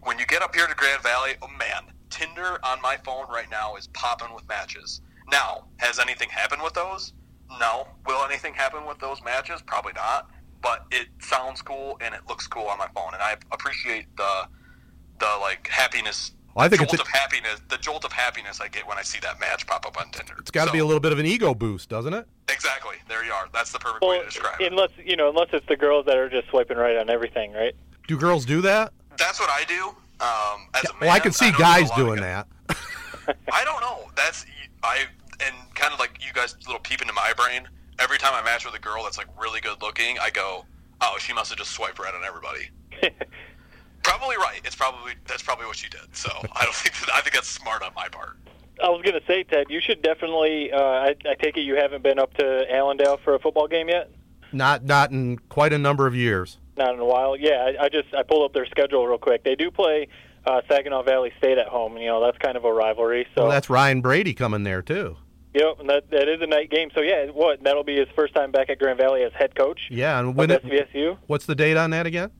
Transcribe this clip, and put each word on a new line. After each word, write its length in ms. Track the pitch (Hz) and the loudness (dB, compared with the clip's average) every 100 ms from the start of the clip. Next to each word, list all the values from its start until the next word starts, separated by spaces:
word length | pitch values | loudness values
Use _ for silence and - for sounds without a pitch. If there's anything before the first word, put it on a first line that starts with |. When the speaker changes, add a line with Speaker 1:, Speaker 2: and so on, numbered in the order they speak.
Speaker 1:
When 180 | - 117 | -6 -6
you 60 | 123 | 0
get 160 | 156 | 0
up 140 | 180 165 | 0 0
here 120 | 170 | 0
to 80 | 147 | 2
Grand 260 | 139 139 | 0 0
Valley, 300 | 127 123 135 131 | 0 0 -2 -6
oh, 60 | - | -12
man, 460 | 139 113 98 - - - | -8 -6 -6 -10 -20 -18
Tinder 500 | - 160 170 180 180 | -10 -10 -6 -8 -6
on 180 | 131 131 | -4 -4
my 160 | 131 135 | -4 -4
phone 280 | - 131 135 | -6 -10 -8
right 200 | 120 113 | -8 -8
now 260 | 110 107 101 | -6 -6 -8
is 120 | - | -16
popping 460 | - 120 117 117 | -6 -4 -4 -8
with 140 | 113 104 | -14 -10
matches. 540 | 104 98 - - - - - - | -10 -10 -14 -14 -16 -16 -20 -2
Now, 340 | 139 117 90 - - | 0 0 -6 -12 -4
has 200 | 123 120 | -2 0
anything 300 | 123 123 117 | -2 -2 -6
happened 320 | - 107 147 | -4 -4 -2
with 100 | 160 | -6
those? 400 | 170 180 185 - - - - - 127 | -4 -6 -8 -14 -18 -20 -20 -20 -4
No. 280 | 117 117 135 - - | -2 -2 -6 -12 -6
Will 180 | 131 139 | -2 -2
anything 280 | 139 160 | -4 -8
happen 320 | 139 135 151 151 | -4 -4 -4 -12
with 140 | 147 | -12
those 240 | 139 139 | -10 -10
matches? 380 | 120 127 139 170 - | -6 -6 -6 -12 -6
Probably 280 | 101 101 | -6 -6
not. 360 | 92 104 135 - - - - | -6 -4 -4 -6 -20 -20 -8
But 240 | 123 113 - | -4 -4 -2
it 160 | 127 120 - | -4 -4 -14
sounds 400 | - 139 131 131 | -4 -2 -2 -10
cool 360 | - 139 139 135 | -12 -10 -10 -8
and 120 | 117 110 | -10 -10
it 60 | - | -12
looks 200 | - - | -12 -10
cool 180 | 120 107 | -8 -6
on 120 | 98 | -6
my 80 | 95 - | -6 -8
phone, 180 | 85 | -10
and 80 | 92 | -6
I 140 | 101 107 - | -4 -6 -8
appreciate 540 | 120 139 131 123 113 - - | -10 -8 -6 -6 -8 -8 -6
the, 300 | 101 95 90 - _ - - - - - | -4 -2 -6 -14 _ -20 -20 -20 -20 -4
the, 180 | 110 104 | -2 -2
like, 260 | 98 95 - | -4 -6 -4
happiness. 640 | - 131 127 110 104 - - _ - | -2 0 -2 -6 -8 -10 -14 _ 2
Speaker 2:
Well, 100 | 151 | 6
I 40 | |
think 120 | 190 | 6
Speaker 1:
jolt 120 | 147 | 4
Speaker 2:
it's 60 | 160 | 0
a 20 | |
Speaker 1:
of 40 | - | 0
happiness, 520 | 135 139 131 110 107 - | 0 0 -2 -4 -6 -6
the 80 | 127 | -6
jolt 280 | - 151 135 | -6 -6 -6
of 60 | |
happiness 480 | - 123 120 101 101 | -2 -2 -2 -12 -12
I 60 | 104 | -10
get 180 | 104 101 | -10 -8
when 100 | 101 | -8
I 40 | |
see 160 | 98 107 | -8 -8
that 200 | 90 - | -8 -6
match 280 | - - - | -4 -4 -4
pop 180 | 85 - | -6 -6
up 140 | - | -10
on 100 | 85 | -10
Tinder. 220 | - - - | -12 -16 -16
Speaker 2:
It's 100 | - | -6
gotta 180 | 160 160 | -2 0
Speaker 1:
So 40 | |
Speaker 2:
be 60 | 160 | 2
a 60 | 156 | 2
little 160 | 151 | 2
bit 100 | 147 | 2
of 80 | 147 | 2
an 60 | 156 | 0
ego 280 | 226 202 | 2 2
boost, 360 | 117 113 95 - | 2 -2 -4 -8
doesn't 240 | 110 123 | -6 -6
it? 120 | 196 233 _ - | -8 -10 _ -6
Speaker 1:
Exactly. 460 | 135 151 135 113 90 - | -4 -2 -4 -6 -14 -8
There 140 | 113 117 | -6 -4
you 60 | |
are. 140 | 104 92 | -4 -4
That's 180 | 117 117 | -4 -4
the 60 | - | -6
perfect 220 | 120 110 | -6 0
Speaker 3:
Well, 100 | 185 | 2
Speaker 1:
way 80 | 180 | 0
to 60 | 135 | -2
describe 340 | - 104 - | -6 -6 -2
it. 100 | 190 | -2
Speaker 3:
unless, 180 | 185 190 - | 2 0 0
you 120 | 165 175 | -4 2
know, 120 | 147 | 2
unless 200 | 156 170 | 4 0
it's 140 | 156 - | -2 0
the 80 | 143 | 2
girls 300 | 147 147 143 | 4 4 4
that 120 | 131 | 2
are 120 | 131 | 2
just 180 | 127 - | -2 0
swiping 280 | 135 120 120 | 0 0 0
right 180 | 120 117 | 2 2
on 140 | 110 | 2
everything, 420 | 117 113 120 104 | 0 -2 -4 -6
right? 200 | 107 113 - - - - | -2 -4 -4 -20 -20 -8
Speaker 2:
Do 100 | 156 | 0
girls 280 | 165 175 123 | 2 2 0
do 160 | 151 | 0
that? 320 | 190 208 220 - - - | 2 2 0 -6 -20 -4
Speaker 1:
That's 220 | 170 196 | -4 0
what 100 | 196 | -2
I 160 | 143 160 | 0 -2
do. 220 | 175 190 - _ - | -4 -6 -10 _ -6
Um, 460 | 120 110 104 104 98 | -2 -2 -2 -6 -6
as 120 | 127 135 | -4 -4
a 80 | - | 0
Speaker 2:
Well, 100 | 156 | 4
I 60 | 175 | 4
Speaker 1:
man, 60 | |
Speaker 2:
can 100 | 214 | 4
see 120 | 160 240 | 4 4
Speaker 1:
I 20 | |
don't 80 | 147 | 6
do 60 | |
Speaker 2:
guys 260 | 165 175 151 | 8 8 6
Speaker 1:
a 0 | |
lot 100 | 117 | 4
of 60 | 123 | 2
Speaker 2:
doing 140 | 107 | 2
Speaker 1:
guys. 220 | 95 92 104 - - | -2 -6 -8 -16 -8
Speaker 2:
that. 680 | - - - - - - 139 | -8 -8 -14 -14 -12 -6 -6
<laughs> 80 | - | -2
Speaker 1:
I 120 | 170 269 | -2 -2
don't 160 | 302 | -4
know. 280 | 233 226 110 - | -6 -8 -10 -2
That's, 300 | 151 - - 143 139 - | -2 -2 -16 -18 -20 -6
I, 220 | 117 127 135 - - - 135 | -2 -2 -4 -8 -20 -8 -6
and 100 | 127 127 - | -6 -16 -2
kind 180 | 147 | -2
of 60 | 135 | 0
like 200 | 120 - 135 | -6 -6 -8
you 60 | |
guys, 220 | 131 123 - - | -4 -4 -6 -10
little 140 | 117 | -10
peep 220 | - 131 | -6 -6
into 120 | 120 | -4
my 200 | 104 104 117 | -2 -2 2
brain. 320 | 123 123 127 - - - | 0 0 -10 -20 -20 -2
Every 180 | 127 139 | 0 2
time 160 | 135 | 2
I 100 | 127 | 0
match 220 | 113 117 123 | 0 -2 -4
with 100 | 107 | -10
a 40 | |
girl 240 | 107 107 | -8 -6
that's, 140 | 110 101 | -6 -8
like, 100 | 101 - | -12 -8
really 200 | 110 110 | -6 -6
good 200 | 110 104 | -6 -6
looking, 360 | 107 107 117 123 | -8 -2 -2 0
I 80 | 110 | -4
go, 360 | 104 98 92 - - - - | -2 -4 -6 -14 -20 -20 -4
"Oh, 160 | 123 101 | -2 -2
she 140 | - | -6
must 180 | 120 110 | -4 -4
have 80 | 113 | -6
just 140 | 101 | -10
swiped 260 | - 107 92 | -6 -6 -6
right 160 | 95 | -8
on 120 | 90 92 | -8 -8
everybody." 440 | 85 71 67 - - - - | -10 -10 -10 -12 -16 -20 -4
Speaker 3:
<laughs> 80 | 180 - - - - - - - - - - | -4 -4 -14 -14 -20 -20 -20 -20 -20 -6 -2
Speaker 1:
Probably 320 | 190 262 233 | -2 -2 0
right. 240 | 170 104 | -2 -4
It's 120 | 123 - | -10 -2
probably, 380 | 131 127 123 120 - | -2 -2 -12 -14 -10
that's 140 | 123 | -10
probably 240 | - 123 113 | -4 -6 -6
what 100 | 104 | -10
she 120 | 110 | -12
did. 260 | - - - | -14 -16 -10
So 140 | 131 - 107 | -8 -8 -8
I 100 | 123 | 0
don't 120 | 120 120 | 0 0
<laughs> 80 | |
think 120 | - - | -4 -4
that, 100 | - 127 | 0 0
I 60 | |
think 120 | 147 | 2
that's 140 | 135 - | 0 -2
smart 340 | - 120 110 | -8 -6 -6
on 100 | 95 - | -6 -10
my 120 | 92 | -12
part. 280 | - - - - - - - | -12 -16 -18 -20 -20 -20 -2
Speaker 3:
I 60 | 180 | 0
was 120 | 175 | 2
gonna 180 | 175 175 - | 0 -2 0
say, 180 | 185 | -2
Ted, 240 | 185 151 143 | 2 0 0
you 100 | 156 | -2
should 200 | - 196 | -2 0
definitely, 720 | 160 160 165 165 156 156 143 | 0 0 -2 2 2 0 -2
uh, 60 | 139 | 2
I, 360 | 139 131 139 143 147 | 2 4 2 0 -2
I 60 | 135 | -2
take 160 | 156 156 | -2 -2
it 40 | |
you 140 | 143 135 | -2 2
haven't 280 | 143 139 | 2 2
been 160 | 135 135 | 2 4
up 140 | 135 - | 2 2
to 300 | 139 131 131 | 0 2 2
Allendale 460 | 127 139 139 143 139 | 2 2 4 2 2
for 100 | - | 2
a 60 | 139 | 2
football 280 | 156 151 151 | 2 2 2
game 220 | 165 165 | 0 0
yet? 220 | 175 156 - - - - | 0 -2 -14 -20 -20 -10
Speaker 2:
Not, 320 | 135 131 139 | 0 2 2
not 280 | 131 143 139 | 4 4 4
in 280 | 135 127 123 _ | 2 -2 -4 _
quite 240 | - 151 | 2 4
a 40 | 147 | 4
number 260 | 143 143 135 | 2 4 2
of 80 | 123 | 4
years. 440 | 120 98 90 - - - | 2 2 0 -10 -18 0
Speaker 3:
Not 160 | 131 | 0
in 60 | 123 | 2
a 60 | 120 | 4
while. 300 | 127 135 135 | 4 4 2
Yeah, 360 | 151 139 127 135 | 4 4 2 2
I, 60 | 143 | 2
I 40 | |
just, 240 | 151 143 | 0 -2
I 80 | 139 | -4
pulled 200 | 135 156 | 2 4
up 100 | 143 | 4
their 120 | 139 123 | 0 -2
schedule 400 | - 139 139 120 | 0 2 4 2
real 100 | 120 | 2
quick. 260 | - 117 | 4 2
They 120 | - 135 | 2 0
do 160 | 165 | -2
play, 360 | - 185 151 147 - - - - | 2 2 2 -2 -12 -20 -8 0
uh, 160 | 131 - | 0 4
Saginaw 340 | 143 143 135 | 2 2 -2
Valley 280 | 127 131 123 - | 2 2 2 2
State 180 | 131 127 | 4 4
at 100 | 117 | 2
home, 260 | 123 113 | 0 -4
and, 100 | 113 | -4
you 60 | 117 | 0
know, 140 | 117 | 2
that's 140 | 117 120 | 2 2
kind 200 | 139 123 | -2 0
of 80 | 117 | 2
a 60 | |
rivalry. 540 | 113 110 110 117 120 123 | 2 2 2 2 0 -2
So 100 | - | 2
Speaker 2:
Well, 80 | 117 | 4
that's 180 | 139 - | 2 4
Ryan 320 | 127 139 131 | 4 6 4
Brady 320 | 127 143 196 | 4 2 2
coming 300 | 117 123 107 | -2 -2 0
there, 180 | 101 92 | -2 -4
too. 360 | 90 165 190 80 - - - 143 | -2 -4 -4 -10 -20 -20 -4 2
Speaker 3:
Yep, 240 | 156 151 | 2 2
and 100 | 139 | 2
that, 200 | 143 143 | 0 2
that 160 | 151 143 | 2 2
is 120 | 160 | 2
a 60 | 160 | 2
night 220 | 151 156 | 0 2
game. 200 | 151 160 | 0 0
So, 80 | 160 | 0
yeah, 240 | 151 180 139 | 2 2 0
what, 360 | 147 165 139 | 2 2 4
that'll 220 | 139 143 147 | 2 2 2
be 100 | 143 | 0
his 140 | 135 - | 0 2
first 200 | 151 - | 2 2
time 160 | 139 | 2
back 180 | 135 135 | 2 2
at 80 | 135 | 2
Grand 220 | 135 127 | 0 4
Valley 240 | 131 135 | 4 4
as 80 | 123 | 2
head 220 | - 135 - | 2 0 2
coach 240 | 135 175 - | 0 0 -8
Speaker 2:
Yeah, 300 | 120 139 139 | -2 0 0
and 100 | 123 | 0
Speaker 3:
of 60 | 131 | 2
Speaker 2:
when 160 | 160 | 4
it, 100 | 175 | 4
Speaker 3:
S 60 | 127 | 2
V 80 | 139 | 0
S 80 | 139 | 0
U? 240 | 139 151 190 - | -2 -2 -2 -4
Speaker 2:
what's 180 | 147 - | -4 -2
the 100 | 143 | 0
date 220 | 156 160 | 4 4
on 120 | 160 | 2
that 140 | 160 170 | 0 -2
again? 240 | 170 190 - | -4 -6 -10